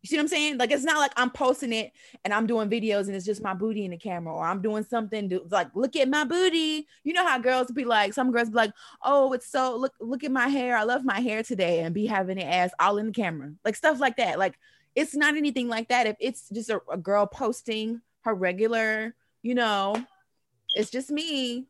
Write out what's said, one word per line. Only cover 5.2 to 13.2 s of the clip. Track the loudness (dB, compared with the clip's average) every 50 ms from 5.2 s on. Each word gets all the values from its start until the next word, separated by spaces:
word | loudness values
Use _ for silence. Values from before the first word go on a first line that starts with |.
| -4 -2
to, | -4 -4 -4 0
like, | 0 0 0 0 -2
"Look | -2 -2 0 2
at | 2 2 4
my | 4 2 2
booty." | 2 2 2 2 4 4 2 0 0 -2 -2 -6 _ _ _ _
You | -2 0
know | 2 2 2
how | 2 2
girls | 2 2 2 2 2 0
be | -2 -4 0
like, | 2 4 4 4 2 2
some | 0 0 2
girls | 2 2 2 2
be | 2
like, | 2 2 2 0 -10 -20 -20 -20 -4 0
"Oh, | 4 6 6 6 4 2
it's | -2 -6
so, | -2 -2 0 0 0 0 -2
look, | -4 -4 _ _
look | -8 -6 -6 -4 -2
at | -2
my | 0 2 2 2
hair. | 2 0 0 2 2
I | 2 2
love | 2 0 0 0
my | 0 0 0
hair | 0 -2 -2 -2 -4
today," | -4 0 0 2 2 2 2
and | 0 -2 -2
be | -2 -2 0
having | 0 0 0 0 -2 -4
an | -2 0
ass | 2 2 2 0 2 2
all | 2 2 2 2
in | -2
the | -4
camera, | -4 -2